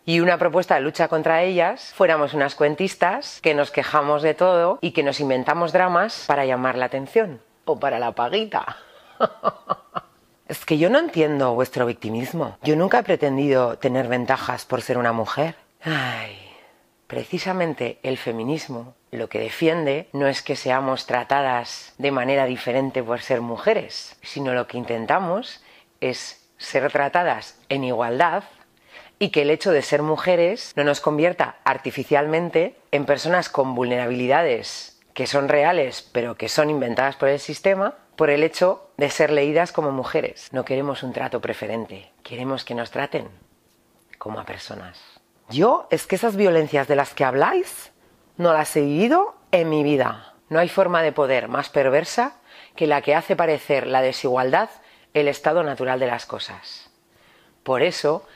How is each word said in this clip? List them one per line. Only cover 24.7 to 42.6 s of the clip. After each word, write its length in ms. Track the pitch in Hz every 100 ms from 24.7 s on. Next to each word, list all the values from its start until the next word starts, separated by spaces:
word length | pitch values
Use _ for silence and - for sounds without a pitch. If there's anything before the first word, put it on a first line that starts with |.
| 120
intentamos 840 | 117 113 113 165 180 190 254 - _ - _ -
es 500 | 131 123 - - _ -
ser 320 | - 139 135
tratadas 680 | 143 143 175 175 110 - _ -
en 160 | 139
igualdad 600 | 127 117 120 127 160 180 - - _ _ _ - - -
y 100 | 202
que 120 | 151
el 80 | 143
hecho 220 | 156 202
de 100 | 151
ser 200 | - 147
mujeres 720 | 151 156 180 175 170 226 - -
no 80 |
nos 180 | 147 143
convierta 560 | 156 147 170 180 127 - -
artificialmente 1120 | 131 131 139 - 143 151 160 175 160 190 - -
en 140 | 143 139
personas 440 | 139 165 180 -
con 260 | - 131 123
vulnerabilidades 1200 | 123 123 120 123 123 147 165 113 107 - - _ _
que 140 | - 127
son 220 | 139 139
reales 600 | 147 151 180 131 - -
pero 220 | 123 120 113
que 120 | 113
son 220 | - 151
inventadas 480 | 151 120 117 135 -
por 100 | 139
el 120 | 143
sistema 560 | - 151 196 190 202 - _ -
por 140 | 156
el 140 | 143
hecho 480 | 160 - 180 190 - -
de 120 | 143
ser 220 | - 151
leídas 400 | 151 143 156 175
como 200 | - 147
mujeres. 560 | 135 123 160 - - -
No 120 | 131
queremos 400 | 120 135 143 131
un 80 | 127
trato 300 | 117 127 120
preferente, 720 | - 107 107 113 107 95 - _
queremos 400 | - 120 131 131